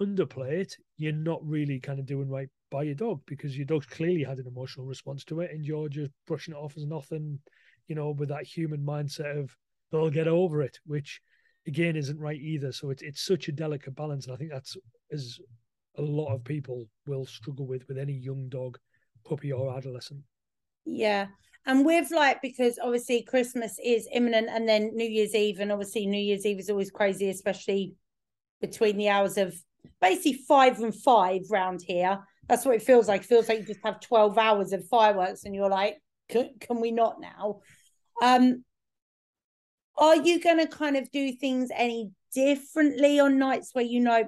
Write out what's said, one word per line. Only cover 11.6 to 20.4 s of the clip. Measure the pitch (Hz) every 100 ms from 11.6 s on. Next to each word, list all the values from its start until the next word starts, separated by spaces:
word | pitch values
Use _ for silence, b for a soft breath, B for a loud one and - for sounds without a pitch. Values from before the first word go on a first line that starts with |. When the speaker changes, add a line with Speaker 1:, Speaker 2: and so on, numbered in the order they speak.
| -
Speaker 1:
again | 143 170 156
isn't | 135 156
right | 151 151
either. | 156 156 135
So | - 139
it's, | 135
it's | 156 143
such | - 185 -
a |
delicate | 143 156 143 -
balance. | 135 151 143
And | 131
I | 127
think | 160
that's, | 135 - 190 - _ -
as | 151 120 - - _ _ _ _ -
a |
lot | 147 147 151
of | 131
people | - 151 143 123 113 _ 147
will | 135 127
struggle | - - 135 131
with, | 127 -
with | 131
any | 139
young | 135 127 135 131
dog, | 127 127 - _ _ _ _
puppy | - 143 143
or | 131 135 127
adolescent. | 131 123 - 143 - _